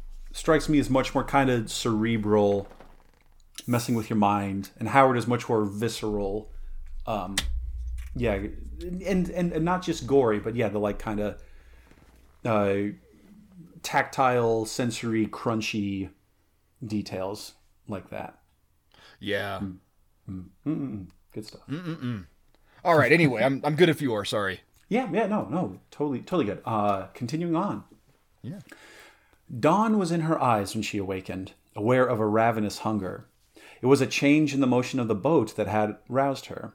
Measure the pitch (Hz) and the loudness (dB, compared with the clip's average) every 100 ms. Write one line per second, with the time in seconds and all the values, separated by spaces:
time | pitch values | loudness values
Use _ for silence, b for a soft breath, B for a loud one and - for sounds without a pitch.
0 | - - - - - 156 151 147 127 131 | -14 -14 -14 -4 2 4 4 2 4 2
1 | 123 139 123 143 131 123 110 - 123 110 | 2 0 2 2 4 2 0 -2 0 2
2 | 113 113 104 107 101 101 98 - - - | 2 0 4 4 4 2 -2 -14 -20 -20
3 | - _ _ - - - - 120 120 117 | -20 _ _ -20 -20 -12 -2 0 0 -2
4 | 104 110 104 101 98 98 98 - 110 139 | 0 2 4 2 0 -4 -8 -8 2 6
5 | 135 123 110 120 - 113 104 101 117 113 | 6 4 0 -2 2 2 2 0 -2 -2
6 | 110 104 98 104 104 b b b - - | -4 -2 -2 -4 -8 b b b -10 -10
7 | - 107 92 98 - - - - - - | -6 -4 -4 -4 -4 -4 -6 -8 -8 -8
8 | - 127 117 101 104 - - - 175 180 | -8 -4 -2 -2 -4 -8 -12 -12 -8 -8
9 | 185 185 175 180 175 160 165 180 175 165 | -2 -2 0 -2 -2 0 0 -2 -2 -6
10 | 117 139 120 104 110 120 110 104 104 101 | 2 4 4 2 -2 -2 0 0 -2 -2
11 | - 104 104 - b b b b b b | -4 -4 -4 -6 b b b b b b
12 | b b - _ 123 107 101 98 104 - | b b -20 _ 0 2 4 2 0 -4
13 | - - - - - - - - - 147 | -16 -20 -20 -20 -20 -20 -20 -14 -2 0
14 | 131 - 131 123 117 113 110 - 123 113 | 0 2 2 4 2 2 -2 -2 -2 -2
15 | 120 110 107 - 123 113 107 107 101 98 | -2 0 0 -2 -2 -2 -2 -2 -4 -4
16 | 98 - _ _ _ _ _ _ 117 104 | -8 -12 _ _ _ _ _ _ -6 -4
17 | 98 95 95 107 - - _ _ - 101 | -4 -6 -6 -8 -14 -20 _ _ -12 -10
18 | - 53 - - _ _ _ _ _ B | -10 -12 -12 -16 _ _ _ _ _ B
19 | B B 98 101 101 95 98 90 _ _ | B B -4 -4 -4 -6 -8 -10 _ _
20 | _ _ - 95 90 - 143 160 135 107 | _ _ -14 -12 -14 -10 -6 -6 -6 -10
21 | 87 - _ - 104 - - 147 180 165 | -14 -20 _ -16 -16 -18 -10 -8 -8 -8
22 | 123 110 85 _ _ _ b b 175 160 | -6 -8 -10 _ _ _ b b 4 4
23 | 127 165 151 113 127 135 147 151 170 151 | 6 6 6 4 2 2 0 4 4 4
24 | 143 107 98 107 95 90 - _ _ 214 | -2 -2 -2 -2 -2 -4 -10 _ _ -2
25 | 254 185 208 214 - 156 131 90 _ - | 0 -2 0 -2 -2 -4 -4 -8 _ -6
26 | 147 123 - 180 104 90 - 113 104 98 | -4 -4 -2 -2 0 -4 -4 0 2 0
27 | 92 - 123 156 175 160 202 101 - - | -4 -8 -6 -4 -2 -2 -2 -6 -12 -20
28 | _ _ _ _ 113 190 - B B B | _ _ _ _ -14 -14 -16 B B B
29 | B B B B - 120 147 190 220 214 | B B B B -16 0 4 4 4 2
30 | 175 170 160 156 127 110 98 110 104 104 | 2 0 0 2 2 2 0 -4 -4 -4
31 | 95 95 - 92 95 - _ - 107 127 | -4 -4 -6 -10 -10 -16 _ -4 2 4
32 | 127 117 110 107 113 110 104 - 110 110 | 4 2 2 4 4 2 -2 -4 -4 -2
33 | 92 98 - _ _ B B B 123 135 | -4 -8 -14 _ _ B B B 4 4
34 | 123 - 143 151 151 139 131 123 123 135 | 4 2 4 4 4 2 2 2 0 -4
35 | 113 107 113 160 110 - 98 107 107 104 | -2 0 2 2 2 -2 -2 0 0 -4
36 | - 123 139 131 - - 110 | -4 0 0 -2 -8 -12 -14